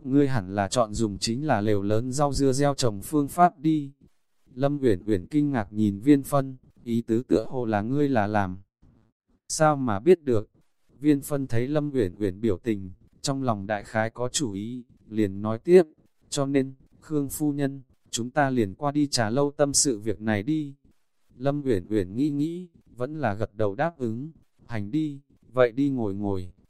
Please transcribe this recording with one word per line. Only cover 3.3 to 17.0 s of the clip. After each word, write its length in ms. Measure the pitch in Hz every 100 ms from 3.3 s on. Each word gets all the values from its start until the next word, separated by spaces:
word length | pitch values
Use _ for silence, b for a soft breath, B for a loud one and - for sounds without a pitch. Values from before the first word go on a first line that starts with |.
| - 175 143
đi." 340 | 156 156 139 - _ _ _ _ _
Lâm 240 | 123 139 143
Uyển 200 | 131 92 -
Uyển 200 | 98 85
kinh 240 | 151 147
ngạc 220 | 127 101
nhìn 280 | 104 107 98
viên 220 | 127 143
phân, 340 | 135 143 135 131 _ _
ý 180 | 117 117
tứ 200 | 113 113 131
tựa 160 | 107 113
hồ 160 | 131
là 180 | 113 104
ngươi 260 | 110 143 143
là 180 | 127 101
làm. 320 | 104 95 95 98 _ - _ _ _ _ _ -
Sao 280 | - 156 143
mà 240 | 127 98
biết 220 | 143 190
được? 280 | 143 110 107 _ _ _ _ 117
Viên 200 | 147 143
phân 260 | 139 143 131
thấy 220 | 117 131
Lâm 220 | 151 147
Uyển 200 | 131 95 85
Uyển 220 | 101 95
biểu 180 | 113 90
tình, 340 | 120 101 95 - _ _
trong 220 | - 135
lòng 240 | 127 104 98
đại 180 | 104
khái 260 | 101 110 113
có 180 | - 123
chủ 240 | - 123
ý, 320 | 98 110 123 117 _ -
liền 340 | 107 104 98
nói 160 | 107 113
tiếp, 240 | 170 185 156 _ _ _ -
"Cho 180 | 147 139
nên, 280 | 139 135 135 _ _